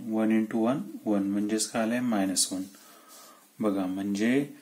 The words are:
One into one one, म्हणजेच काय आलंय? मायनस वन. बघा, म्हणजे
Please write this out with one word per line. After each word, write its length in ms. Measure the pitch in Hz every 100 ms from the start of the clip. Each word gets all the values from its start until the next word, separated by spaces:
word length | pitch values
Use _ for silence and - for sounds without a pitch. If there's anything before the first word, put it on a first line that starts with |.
| 117
One 180 | 110 110
into 340 | 110 110 117 113
one 160 | 147 202 - 113
one, 240 | 101 98
म्हणजेच 400 | 101 104 110 -
काय 140 | 120
आलंय? 160 | 110 123
मायनस 520 | 123 104 95 87 -
वन. 100 | 92 95 - - - - - - - - -
बघा, 260 | 107 98 92
म्हणजे 600 | 95 101 101 113 135 143 -